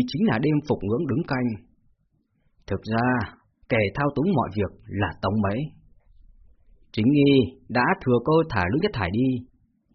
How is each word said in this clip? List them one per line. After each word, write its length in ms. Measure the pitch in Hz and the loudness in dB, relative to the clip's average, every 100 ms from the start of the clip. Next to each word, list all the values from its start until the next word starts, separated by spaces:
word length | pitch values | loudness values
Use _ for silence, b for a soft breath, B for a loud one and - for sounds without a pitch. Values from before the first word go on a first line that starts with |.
| 123 | 2
chính 200 | 143 214 | 0 2
là 120 | 113 | 2
đêm 140 | 151 147 - | 2 0 0
Phục 120 | 101 | -2
Ngưỡng 240 | 98 120 151 | -2 -2 -2
đứng 160 | 117 - | -2 -2
canh. 200 | 127 123 107 - _ _ _ _ _ _ _ _ _ - | -2 -4 -6 -12 _ _ _ _ _ _ _ _ _ -8
Thực 140 | 98 | -6
ra, 220 | 110 113 123 123 95 - _ _ - | -2 -2 0 0 -4 -10 _ _ -2
kẻ 80 | 113 98 - | 0 0 -2
thao 140 | 143 135 | -2 0
túng 100 | 180 151 | 0 0
mọi 140 | 85 104 | 0 -2
việc 160 | 92 - - | -4 -6 -10
là 200 | 98 92 - | -4 -4 -2
Tống 200 | 98 107 | -2 0
Mễ. 120 | 98 113 156 - - _ _ - - - - _ _ - _ | 0 -2 -6 -12 -20 _ _ -20 -20 -20 -20 _ _ -20 _
Chính 140 | - 117 | 0 2
y 180 | 147 139 135 110 - - | 4 6 6 4 -2 -6
đã 160 | 123 131 190 127 | -2 0 0 0
thừa 140 | 120 135 | 0 2
cơ 80 | 160 160 | 2 2
thả 140 | 104 90 | 0 0
Lữ 80 | 139 | 0
Nhất 100 | 208 | -2
Hải 160 | 117 87 | -2 -2
đi, 160 | 107 131 123 - _ _ _ _ | 0 0 -2 -8 _ _ _ _